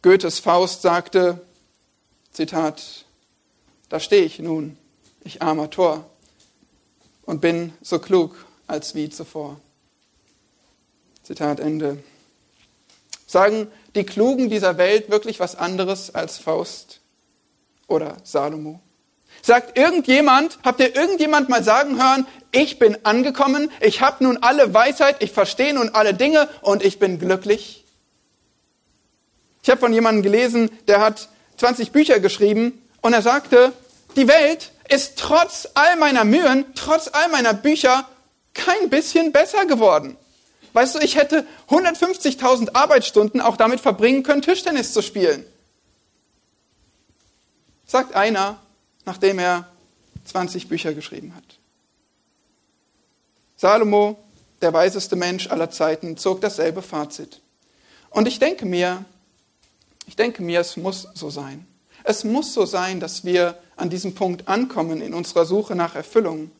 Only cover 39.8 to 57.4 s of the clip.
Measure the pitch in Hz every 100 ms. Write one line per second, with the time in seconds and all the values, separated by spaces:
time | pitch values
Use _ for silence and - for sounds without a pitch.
39.8 | 214 156 139 - _ _ _ _ _ -
40.8 | 254 311 294 - 285 311 - - - 302
41.8 | 359 330 349 370 294 262 254 254 220 247
42.8 | 302 277 - 214 208 247 226 202 226 247
43.8 | 269 190 220 269 262 285 277 370 370 294
44.8 | - 214 208 208 175 139 - _ _ _
45.8 | _ _ _ _ _ _ _ _ _ _
46.8 | _ _ _ _ _ _ _ _ _ _
47.8 | _ 254 254 214 208 208 196 208 _ _
48.8 | _ _ - 185 190 190 180 175 175 _
49.8 | _ _ _ - - 190 180 180 - 165
50.8 | 160 151 - - - 175 _ _ _ _
51.8 | _ _ _ _ _ _ _ _ _ _
52.8 | _ _ _ _ _ _ _ _ 185 214
53.8 | 214 208 208 208 _ _ _ _ 170 160
54.8 | 180 196 185 180 180 180 - 160 165 -
55.8 | 160 156 165 156 196 190 208 208 165 170
56.8 | 185 156 147 - 147 -